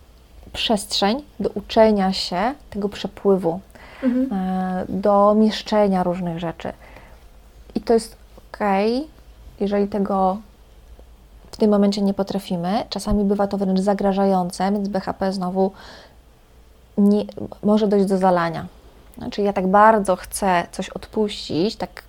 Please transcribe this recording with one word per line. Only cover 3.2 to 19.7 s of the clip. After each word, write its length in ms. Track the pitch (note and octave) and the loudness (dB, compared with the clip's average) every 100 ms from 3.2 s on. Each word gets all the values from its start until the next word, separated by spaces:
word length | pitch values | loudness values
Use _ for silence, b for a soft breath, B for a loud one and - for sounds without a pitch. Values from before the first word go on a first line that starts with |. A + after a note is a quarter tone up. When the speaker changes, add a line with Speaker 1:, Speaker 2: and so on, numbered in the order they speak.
| G3+ F#3+ E3+ F3+ - - B B | 2 2 2 -4 -8 -20 B B
Speaker 2:
Mhm. 300 | C4 B3 C4 | -2 0 0
Speaker 1:
e, 520 | G3 F#3 F#3 F#3 F#3 - | -2 -2 -2 -2 -4 -4
do 460 | F#3 G3+ G3+ G3+ G#3+ | -2 2 4 6 6
mieszczenia 680 | G#3+ - - G#3+ G#3 F#3 | 4 0 -2 2 2 2
różnych 360 | F3+ F3+ F3 E3 | 0 -2 -4 -4
rzeczy. 340 | E3+ E3+ - - B B B B B - - - - - | -6 -8 -10 -12 B B B B B -20 -20 -20 -10 -6
I 60 | |
to 120 | - | 0
jest 220 | A3+ A3+ - - - - | 0 0 -16 -20 -20 -16
okej, 540 | - G#3 G3 G#3+ B3 D#4 - - - - - | -4 -2 0 0 -2 -6 -14 -20 -20 -16 -6
jeżeli 280 | G3+ G3+ G3+ | -2 0 -2
tego 500 | G#3 G3 G3 F#3+ G3+ - - - - - - - - - - - | -2 -2 0 0 -2 -8 -20 -20 -20 -20 -20 -20 -20 -20 -20 -12
w 60 | - | 0
tym 120 | A3 | 2
momencie 320 | G3+ G3+ G3+ | 4 2 2
nie 120 | G3 | -2
potrafimy. 720 | G3 G3 G3 - F3+ F3 A3 - | -2 -4 -6 -4 -4 -2 -4 -4
Czasami 340 | G3+ G#3 G#3 | -6 -2 0
bywa 240 | G3+ G3+ G3+ | 2 0 0
to 100 | G3 | -2
wręcz 220 | F#3+ F#3+ | 0 0
zagrażające, 920 | G3 G3 G3+ G3 G3 F#3+ F3 - F#3+ | 0 0 0 2 2 2 0 -2 -2
więc 160 | G#3 G3 | -2 -2
B 120 | F#3+ | -4
H 140 | G3 | -6
P 200 | - F#3+ | -4 -4
znowu 380 | F#3+ F3+ F#3+ F#3+ - B B B B - _ _ - - _ _ - | -2 -2 0 0 -2 B B B B -20 _ _ -20 -20 _ _ 2
nie, 260 | G3+ G#3 G3+ - G#3 - | 4 2 -2 -8 -14 -4
może 240 | G#3 G#3+ G#3+ | 0 2 4
dojść 180 | G3+ F#3+ | 2 2
do 120 | F#3+ | 2
zalania. 480 | F#3+ F3 E3+ D#3+ F3+ - - - - - | 2 2 0 -4 -10 -16 -20 -20 -20 -14
Znaczy, 240 | A#3+ - | -10 -2
ja 120 | G3+ | -2
tak 140 | G3+ | 0
bardzo 480 | F#3 | 4